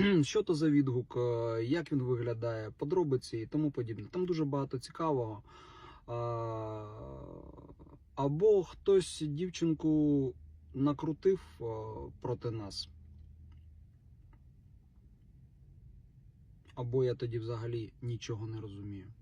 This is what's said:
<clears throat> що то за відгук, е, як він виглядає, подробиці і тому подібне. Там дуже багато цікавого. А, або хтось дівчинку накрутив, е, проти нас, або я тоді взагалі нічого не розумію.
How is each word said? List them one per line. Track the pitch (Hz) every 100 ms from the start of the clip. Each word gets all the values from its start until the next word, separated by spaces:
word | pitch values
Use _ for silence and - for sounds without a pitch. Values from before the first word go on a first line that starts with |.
<clears throat> | 196 185
що | 139 214
то | 202 160
за | 156
відгук, | 147 135 123 120 123
е, | 123 117 117 113
як | 117 165 151
він | 147
виглядає, | 123 123 117 113 117 113 107
подробиці | - 143 185 160 131 - 117
і | 110
тому | 151 151
подібне. | 139 117 104 104
Там | 180 185
дуже | 165 147
багато | 139 135 131
цікавого. | - - 165 139 113 107 - - - - - - -
А, | 117 120 117 113 110 110 107 107 107 67 67 50 82 - - - - - - - -
або | 139 147 214 208
хтось | 170 - - 196 170 - 156
дівчинку | 147 185 - 170 156 160 151 151 143 135 127 - - -
накрутив, | 127 139 139 160 147 190 185 - -
е, | 117 110 110 - - -
проти | 123 123 120
нас, | 110 101 - - - - - - - - - - - - - - - - - - - - - - - - - - - - - - - - - - - - - - - - -
або | 123 127
я | 127 123
тоді | 120 117
взагалі | 110 117 117 120 107 -
нічого | 120 117 - 110 110
не | 110
розумію. | 107 98 101 98 92 -